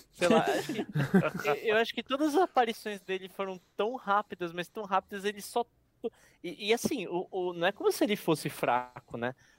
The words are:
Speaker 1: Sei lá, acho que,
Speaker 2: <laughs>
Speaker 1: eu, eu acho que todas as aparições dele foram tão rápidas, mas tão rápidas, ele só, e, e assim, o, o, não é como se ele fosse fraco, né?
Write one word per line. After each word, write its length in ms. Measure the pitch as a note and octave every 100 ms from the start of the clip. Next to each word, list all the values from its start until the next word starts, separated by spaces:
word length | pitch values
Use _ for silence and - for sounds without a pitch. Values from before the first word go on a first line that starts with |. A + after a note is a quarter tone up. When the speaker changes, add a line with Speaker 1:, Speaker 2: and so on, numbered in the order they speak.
| -
Speaker 1:
Sei 140 | - F3
lá, 160 | D#3+
acho 280 | - E3+ -
que, 80 | -
Speaker 2:
<laughs> 680 | - D3+ C#3 F#3+ D3+ E3+ D3+
Speaker 1:
eu, 60 | D3
eu 200 | A#3 G#3+
acho 180 | A3+
que 80 | -
todas 320 | - C4+ D#4
as 80 | D4+
aparições 580 | F4 C4 A#3 - G#3+ G3+
dele 260 | - F#3+ F#3
foram 320 | - G3 F#3 _ -
tão 180 | G#3+ B3+
rápidas, 560 | G3+ G3+ - G3 E3+
mas 140 | F3 E3+
tão 160 | A3+
rápidas, 400 | G3 F#3+ - G3+ G3+
ele 160 | G#3
só, 220 | - A#3+ A#3 _ _ _ A3+ _ _ _
e, 260 | F3 - G#3
e 40 |
assim, 340 | A#3 - C4+ E3+
o, 220 | F3 -
o, 220 | F#3+ F3+
não 140 | F3 F3+
é 60 |
como 200 | G3+ G4
se 100 | -
ele 140 | C4+ G#3
fosse 320 | - D#3 D3
fraco, 680 | - - B2 B2 A#2+ - A#2
né? 160 | B2 - _